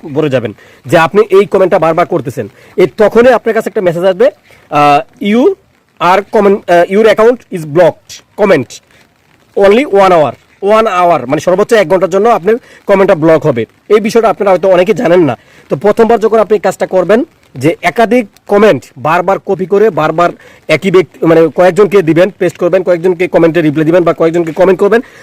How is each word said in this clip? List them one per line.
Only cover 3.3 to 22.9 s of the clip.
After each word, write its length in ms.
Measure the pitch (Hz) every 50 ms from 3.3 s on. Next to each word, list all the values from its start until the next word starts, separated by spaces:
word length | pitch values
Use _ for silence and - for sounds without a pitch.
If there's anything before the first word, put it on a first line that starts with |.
| 247
আপনার 220 | 208 - 233 208
কাছে 140 | 226 220 220
একটা 120 | - 220
মেসেজ 240 | 190 180 160 170 180
আসবে, 260 | 196 185 180 233 285 - _ _ _ _ _ _ -
আহ, 540 | 156 147 147 147 143 143 - - _ - -
"You 180 | 202 214 240 277 403 381 - _ _ _ _ _ _ _ -
are 220 | 165 175 185 202 196 - -
comment, 240 | 220 196 202 196
আহ, 360 | 214 - - 175 170 175 180 190
your 120 | 208 220
account 340 | 220 196 214 220 233 254 - _ _ 214
is 80 | 175 156
blocked, 760 | 151 143 170 175 156 - - _ - - - - _ _ -
comment 400 | 208 196 185 143 120 - - - _ _ _ _ _ _ _ _ _ _ _ _ _ _ -
only 280 | - 196 190 208 240 294
one 280 | 294 196 196 196 190 180
hour", 200 | 165 147 120 - - _ _ _ _ -
ওয়ান 240 | 196 220 220 220
আওয়ার, 400 | 220 185 180 180 175 170 143 120
মানে 140 | 120 143 156
সর্বোচ্চ 320 | - 180 180 185 208 - 240
এক 160 | 214 190 151
ঘন্টার 220 | 190 180 185 175
জন্য 180 | 180 196 208 240
আপনার 260 | 226 185 160 202 226 254 - - - - _
কমেন্টটা 280 | - 202 190 196 190 196
ব্লক 320 | 156 147 165 160 151 151
হবে। 200 | 156 127 117 110 - _ _ _ -
এই 120 | 202 220
বিষয়টা 280 | 202 226 - 233 220 208
আপনারা 220 | 185 - 208 202
হয়তো 180 | 185 175 185 190
অনেকে 260 | 185 175 180 196 202
জানেন 260 | 151 - 160 170 185
না। 160 | 170 135 117 - _ _ _ _ _ -
তো 80 | 175
প্রথমবার 440 | 139 143 208 202 - 226 220 233 226
যখন 180 | 196 220 214 226
আপনি 200 | 208 - 220 196
কাজটা 280 | 170 196 - - 196
করবেন, 380 | - 185 185 180 165 208 240 339 - _ _ _ _ -
যে 220 | 139 120 160 - - -
একাধিক 440 | 175 - - 226 190 233 254 220 - _ _ _
কমেন্ট 360 | - 202 202 214 208 160 123 - - _ 135
বারবার 400 | 120 151 165 175 175 185 196 160
কপি 280 | - - 196 160 185
করে 240 | 170 202 202 214 220
বারবার 400 | 160 143 156 156 160 165 175 175 - - - - - _ _ -
একই 220 | 156 151 - 196
ব্যক্তি, 360 | 165 185 170 - - - -
মানে 220 | 160 165 160 165 156 -
কয়েকজনকে 480 | - 180 185 165 180 208 170 190 202 170
দিবেন, 280 | 151 165 165 185 208 - -
পেস্ট 180 | 190 170 -
করবেন, 260 | - 185 170 165 190 175
কয়েকজনকে 460 | 185